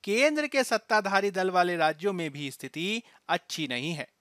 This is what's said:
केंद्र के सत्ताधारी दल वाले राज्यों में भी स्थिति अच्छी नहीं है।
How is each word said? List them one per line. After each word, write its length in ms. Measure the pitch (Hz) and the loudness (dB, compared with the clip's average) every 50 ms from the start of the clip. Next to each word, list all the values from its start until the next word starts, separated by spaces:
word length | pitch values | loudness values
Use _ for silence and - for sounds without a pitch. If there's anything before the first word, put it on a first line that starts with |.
| - | -2
केंद्र 440 | - 202 226 269 302 302 302 294 294 | 0 2 4 4 4 2 0 -2 0
के 160 | - 277 254 | 0 0 0
सत्ताधारी 640 | - 240 214 - _ 226 214 202 196 196 196 196 202 | 2 0 -2 0 _ 2 2 2 4 2 2 2 2
दल 180 | 185 185 185 185 | 0 0 -2 2
वाले 260 | 185 180 175 180 175 170 | 4 4 4 4 2 2
राज्यों 360 | 160 156 160 151 170 202 196 | 2 2 2 0 -2 -2 -2
में 160 | 180 165 156 | -2 -4 -6
भी 200 | 139 143 147 139 | -6 -8 -8 -8
स्थिति 500 | 131 - - 135 - 156 170 190 214 233 - - _ _ _ - | -10 -10 -14 -12 -8 -6 -4 -4 -4 -6 -8 -12 _ _ _ -4
अच्छी 380 | 165 175 _ _ - - 156 135 | -4 -4 _ _ -8 -6 -4 -4
नहीं 260 | 127 120 131 160 170 | -4 -4 -4 -4 -6
है। 140 | 147 127 _ _ _ | -6 -8 _ _ _